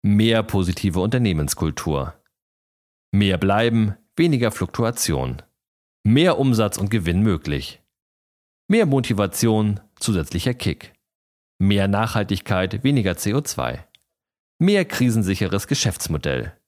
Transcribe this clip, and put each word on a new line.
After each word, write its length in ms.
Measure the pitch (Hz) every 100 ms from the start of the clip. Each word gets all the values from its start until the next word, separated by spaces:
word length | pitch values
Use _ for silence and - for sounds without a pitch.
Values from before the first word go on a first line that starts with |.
Mehr 380 | 104 104 110 113
positive 580 | 107 101 90 90 101 87
Unternehmenskultur. 1160 | 95 127 113 82 73 - 80 78 - 71 67 - _ _ _ _ _ _ _ _ _
Mehr 260 | 98 101 90
Bleiben, 580 | 95 101 117 113 110 101 _ -
weniger 360 | 170 139 117
Fluktuation. 920 | - 92 - 117 117 - 71 64 64 - _ _ _ _ _
Mehr 360 | 104 123 175 147
Umsatz 380 | 135 113 104 -
und 120 | 98
Gewinn 320 | 113 85 87
möglich. 640 | 107 85 - 71 - - _ _ _ _ _ _ _ _ _
Mehr 200 | 220 190
Motivation, 920 | 135 120 104 101 - 117 110 107 101 _ _
zusätzlicher 540 | - 98 76 87 127
Kick. 400 | 123 - - - _ _ _ _ _ _ _
Mehr 280 | 98 101 98
Nachhaltigkeit, 960 | 101 110 113 101 101 - 95 92 104
weniger 340 | 135 143 95 85
C 160 | 101
O 80 | 120
zwei. 460 | 147 - 62 64 - _ _ _ _ _ _ _
Mehr 260 | 175 202 180
krisensicheres 840 | - 127 113 95 95 95 98 -
Geschäftsmodell. 880 | 139 110 - - 76 73 65 58 -